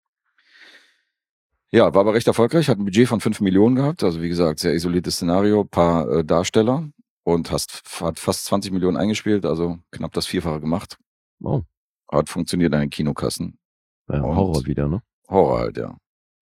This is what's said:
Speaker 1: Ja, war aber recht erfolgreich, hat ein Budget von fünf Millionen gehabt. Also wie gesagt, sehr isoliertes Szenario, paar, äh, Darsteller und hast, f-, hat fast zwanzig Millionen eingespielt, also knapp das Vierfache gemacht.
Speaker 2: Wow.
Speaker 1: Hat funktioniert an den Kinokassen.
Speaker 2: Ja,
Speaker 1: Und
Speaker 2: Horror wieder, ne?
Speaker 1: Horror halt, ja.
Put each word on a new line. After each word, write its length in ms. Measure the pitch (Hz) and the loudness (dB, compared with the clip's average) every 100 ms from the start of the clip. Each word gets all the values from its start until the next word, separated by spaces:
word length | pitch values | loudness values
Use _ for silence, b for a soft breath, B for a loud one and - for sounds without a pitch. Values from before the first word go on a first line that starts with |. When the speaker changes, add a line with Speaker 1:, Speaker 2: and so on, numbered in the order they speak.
| _ _ _ b b b b b b b b _ _ _ _ _ _ | _ _ _ b b b b b b b b _ _ _ _ _ _
Speaker 1:
Ja, 220 | 110 92 | 4 6
war 80 | 87 | 6
aber 120 | 104 | 4
recht 140 | 110 123 | 4 2
erfolgreich, 420 | 113 117 165 147 | 2 2 2 2
hat 80 | 104 | 0
ein 80 | 101 | 0
Budget 220 | 95 123 | 2 4
von 120 | 110 | 2
fünf 220 | 117 104 | -2 0
Millionen 340 | 98 95 113 131 | 2 4 4 4
gehabt. 280 | 139 175 | 0 0
Also 180 | 101 82 | -2 -2
wie 80 | 85 | -2
gesagt, 300 | 87 85 78 | 0 0 0
sehr 140 | 85 82 | 0 0
isoliertes 400 | 87 87 85 - | 0 -2 -2 -4
Szenario, 480 | 87 90 104 104 | 0 2 4 2
paar, 440 | 98 - 85 85 58 | 0 2 2 2 0
äh, 140 | 76 | 0
Darsteller 640 | 76 85 - 113 110 135 151 - _ _ | 2 0 2 2 2 0 -4 -14 _ _
und 260 | - 85 - | -2 -2 -2
hast, 300 | 76 - - - | -6 -6 -12 -16
f-, 160 | - | -8
hat 180 | 85 80 | -6 -6
fast 260 | - 92 - | -4 -4 -2
zwanzig 260 | 98 98 | -4 -2
Millionen 260 | 92 90 - | -2 0 0
eingespielt, 480 | 104 104 104 104 85 | -2 -2 0 -2 0
also 340 | 80 85 85 _ | -2 -4 -6 _
knapp 220 | - - | -12 -8
das 140 | - - | -6 -4
Vierfache 340 | 92 82 78 | -4 -4 -4
gemacht. 360 | 78 87 - - _ _ _ - | -4 -4 -6 -20 _ _ _ -12
Speaker 2:
Wow. 240 | - - - _ _ _ - | -6 -4 -6 _ _ _ -6
Speaker 1:
Hat 200 | 76 78 | -2 -2
funktioniert 440 | 90 82 90 85 | -4 -4 0 2
an 80 | 73 | 2
den 80 | 73 | -2
Kinokassen. 680 | - 76 - 65 - 87 - _ _ _ _ - | -4 -6 -4 -6 -6 -10 -14 _ _ _ _ -8
Speaker 2:
Ja, 140 | 73 | -4
Speaker 1:
Und 140 | 65 85 | -2 0
Speaker 2:
Horror 300 | 95 78 65 | 0 0 -2
wieder, 200 | 69 71 | -2 -2
ne? 140 | 95 - _ - | -4 -8 _ -2
Speaker 1:
Horror 320 | 95 73 60 | 2 4 2
halt, 180 | 57 60 | -2 -6
ja. 200 | 50 - _ _ _ _ | -10 -12 _ _ _ _